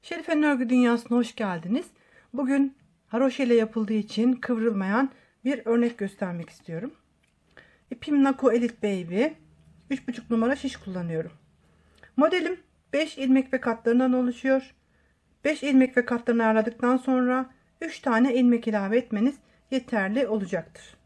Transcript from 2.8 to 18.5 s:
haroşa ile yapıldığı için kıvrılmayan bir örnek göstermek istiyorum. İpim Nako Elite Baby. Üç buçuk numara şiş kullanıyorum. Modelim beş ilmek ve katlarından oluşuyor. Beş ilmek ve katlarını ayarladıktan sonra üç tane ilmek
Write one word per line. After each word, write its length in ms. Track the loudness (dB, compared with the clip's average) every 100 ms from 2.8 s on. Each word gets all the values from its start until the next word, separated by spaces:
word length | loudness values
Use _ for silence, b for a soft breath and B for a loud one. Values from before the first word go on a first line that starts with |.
| _ _ _
haroşa 360 | 0 0 0
ile 120 | 2 2
yapıldığı 380 | 2 -2 -2
için 400 | -2 -4 0 0
kıvrılmayan 800 | 0 -2 -2 0 -2 -2 0 -2 b b b -4
bir 160 | -4 0
örnek 320 | 0 0 -2
göstermek 520 | -8 -6 -8 -8 -12
istiyorum. 440 | -16 -12 -10 -10 -14 _ _ _ _ _ b b b b
İpim 320 | -14 -2 2
Nako 280 | 4 4 2
Elite 260 | 2 0 -2
Baby. 460 | -4 -4 -4 -2 -2 -2 _ _ _ _ _
Üç 180 | -8 -8
buçuk 220 | -12 -4
numara 260 | -2 0 -2
şiş 220 | -6 -10
kullanıyorum. 540 | -12 -10 -6 -6 -6 -12 _ _ b b b b b 0
Modelim 420 | 2 2 -2 -6 _ _ _
beş 240 | -4 -4 -4
ilmek 360 | 2 2 2
ve 80 | -4
katlarından 520 | -2 -2 0 2 2
oluşuyor. 600 | 2 -2 -2 0 0 -2 _ _ _ _ _ _ _
Beş 200 | -4 -2
ilmek 340 | 2 4 4 2
ve 80 | 0
katlarını 380 | -4 -2 0
ayarladıktan 540 | 2 2 0 -2 0 0
sonra 520 | 0 0 2 0 -4 b b _
üç 180 | -12 -6
tane 360 | -2 2 2 4
ilmek 320 | 4